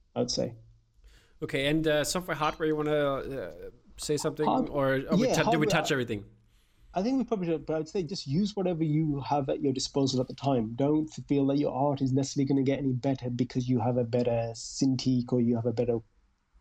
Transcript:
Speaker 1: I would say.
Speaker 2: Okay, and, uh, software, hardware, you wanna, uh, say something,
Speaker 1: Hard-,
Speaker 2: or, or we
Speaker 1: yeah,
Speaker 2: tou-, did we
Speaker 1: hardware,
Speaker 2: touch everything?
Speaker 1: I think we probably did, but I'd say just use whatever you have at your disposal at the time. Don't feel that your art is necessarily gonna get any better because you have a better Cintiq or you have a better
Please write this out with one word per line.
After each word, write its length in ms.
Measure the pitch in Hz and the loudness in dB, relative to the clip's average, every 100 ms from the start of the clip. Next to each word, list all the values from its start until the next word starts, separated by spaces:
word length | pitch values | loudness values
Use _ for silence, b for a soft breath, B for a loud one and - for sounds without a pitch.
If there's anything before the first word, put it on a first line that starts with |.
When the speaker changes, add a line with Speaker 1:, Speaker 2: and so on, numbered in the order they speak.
| _ - | _ -4
Speaker 1:
I 40 | |
would 100 | 123 | -2
say. 240 | - - - - - _ _ - b b b | -2 -4 -6 -20 -20 _ _ -20 b b b
Speaker 2:
Okay, 240 | 151 139 139 | -4 0 2
and, 220 | 160 156 | 2 2
uh, 160 | 151 | 2
software, 320 | 143 185 180 147 | 0 -2 -4 -2
hardware, 300 | 156 - 156 | -2 0 -2
you 80 | 151 | 0
wanna, 160 | 151 151 143 135 | 0 2 0 -2
uh, 360 | 107 135 90 85 98 - - - | -4 -8 -8 -10 -16 -18 -20 -10
say 180 | - 147 | -2 -2
something, 280 | 156 139 151 | -2 0 2
Speaker 1:
Hard-, 240 | 262 - | 2 0
Speaker 2:
or, 320 | 143 135 135 - | 0 2 2 2
or 80 | 180 | 2
we 100 | 247 | 4
Speaker 1:
yeah, 60 | |
Speaker 2:
tou-, 160 | 160 185 | 2 4
did 80 | 170 | 4
we 80 | 151 | 4
Speaker 1:
hardware, 0 | |
Speaker 2:
touch 260 | 175 - | 2 2
everything? 320 | 139 117 104 - - _ _ _ _ - | 0 -2 -4 -8 -20 _ _ _ _ -8
Speaker 1:
I 80 | 175 | -2
think 160 | 214 269 | 0 0
we 60 | |
probably 240 | 233 220 170 | 0 -2 0
did, 180 | 156 - | -2 -2
but 120 | 156 | -4
I'd 120 | 156 | -2
say 140 | 208 | -4
just 240 | 156 196 139 | -4 -6 -2
use 280 | 151 208 202 | 0 0 0
whatever 280 | 180 165 | -2 0
you 380 | 160 156 156 139 | 2 2 0 -2
have 280 | 127 147 139 | 0 0 0
at 100 | 151 | 0
your 120 | 139 | 0
disposal 480 | 131 - 143 135 123 | 0 -2 0 2 0
at 60 | 131 | -2
the 80 | - | -2
time. 380 | 135 127 110 117 | 0 0 0 0
Don't 320 | 139 156 156 - - | 2 2 -2 -6 -2
feel 200 | 139 139 | 2 2
that 100 | 143 | 2
your 160 | 143 | 0
art 260 | 123 143 143 | 0 0 0
is 140 | 135 | 0
necessarily 340 | 131 139 143 139 | 0 0 0 2
gonna 140 | 139 | 2
get 160 | 131 139 | 2 0
any 160 | 139 | 0
better 380 | 127 139 135 127 | 0 -2 -2 -2
because 360 | 123 127 127 123 | -2 -2 -2 0
you 120 | 123 | 0
have 180 | 123 123 | 2 0
a 60 | |
better 480 | 117 120 120 117 117 | 0 2 2 0 -2
Cintiq 800 | 113 - - 135 131 131 123 120 | -8 -8 0 2 2 2 0 2
or 80 | 123 | 2
you 140 | 117 120 | 2 2
have 100 | 120 | 0
a 80 | |
better 240 | 117 120 117 - _ _ _ _ - | 0 0 -2 -4 _ _ _ _ -20